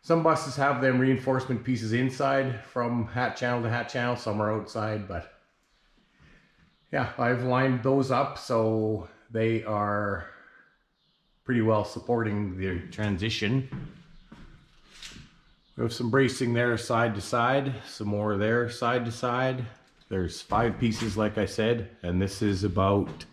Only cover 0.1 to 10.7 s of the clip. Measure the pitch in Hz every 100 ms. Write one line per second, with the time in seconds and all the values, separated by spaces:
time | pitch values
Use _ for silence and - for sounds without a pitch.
0.1 | 165 160 156 139 135 139 127 131 127 131
1.1 | 131 135 131 127 120 120 123 110 117 131
2.1 | 127 139 135 131 113 - 127 120 120 110
3.1 | 123 123 - 123 123 117 120 117 127 120
4.1 | 120 - 104 107 107 104 117 110 107 95
5.1 | 85 - _ _ _ _ _ _ _ _
6.1 | _ - - _ _ _ _ _ 151 120
7.1 | - 120 123 127 123 135 127 131 139 131
8.1 | 127 143 - - 117 110 110 107 107 87
9.1 | - _ 113 110 113 107 107 104 104 104
10.1 | 95 82 - - - _